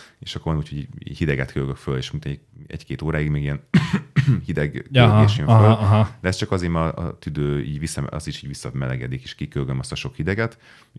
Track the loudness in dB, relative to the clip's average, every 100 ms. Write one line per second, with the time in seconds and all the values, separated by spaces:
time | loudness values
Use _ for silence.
0 | -20 _ -14 -8 -4 -4 -4 -8 -12 -14
1 | -12 -4 -2 0 -2 -4 -6 -6 -4 -4
2 | -4 -8 -8 -10 _ -20 -16 -14 -10 -8
3 | -2 -2 0 0 -2 -6 0 0 0 -4
4 | -2 0 2 2 0 -2 -2 -4 0 6
5 | 8 8 6 4 6 8 8 6 4 4
6 | 4 0 -4 -2 -2 -2 0 0 0 -2
7 | -8 -8 -8 -4 -2 -2 -4 -6 -6 -6
8 | -6 -8 -10 -10 -12 -12 -8 -6 -4 -6
9 | -6 -10 -10 -10 -8 -4 -4 -6 -6 -8
10 | -10 -6 -2 0 -2 -6 _ -20 _